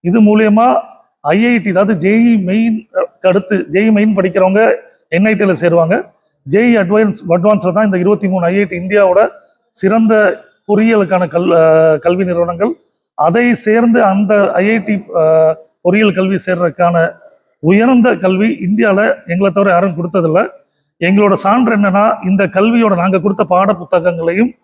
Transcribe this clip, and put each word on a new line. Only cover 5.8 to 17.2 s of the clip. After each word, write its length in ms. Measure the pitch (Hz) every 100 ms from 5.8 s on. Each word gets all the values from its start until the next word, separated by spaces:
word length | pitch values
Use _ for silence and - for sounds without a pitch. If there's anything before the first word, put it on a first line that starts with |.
| 160 214 381 _ _ _
ஜே 180 | - 185
இ 180 | 240 233
அட்வான்ஸ், 380 | 175 208 220 - -
அட்வான்ஸ்ல 440 | 185 190 214 180
தான் 120 | 180
இந்த 140 | 220 190
இருபத்தி 300 | 175 208 202
மூணு 160 | 190
ஐ 140 | 170 190
ஐ 60 |
டி 140 | 202 180
இந்தியாவோட 500 | 180 208 190 180 220 - _ _ _
சிறந்த 720 | - 190 226 226 220 208 - - _ -
பொறியியலுக்கான 600 | 208 226 220 185 185 175
கல்-, 640 | 170 175 165 160 160 160
அ, 40 | 156
கல்வி 260 | 170 180
நிறுவனங்கள். 520 | 185 175 170 170 214 339 _ _ _
அதை 400 | - 156 175 240
சேர்ந்து 480 | 233 - 220 233 233
அந்த 500 | 214 196 202 214 196
ஐ 160 | - 196
ஐ 100 | 226
டி, 260 | 196 202 -
அ, 420 | 180 160 160 160 160 - _
பொறியியல் 340 | 175 202 214
கல்வி 220 | 180 190 190 -
சேர்றதுக்கான 680 | 180 175 151 175 170 165 -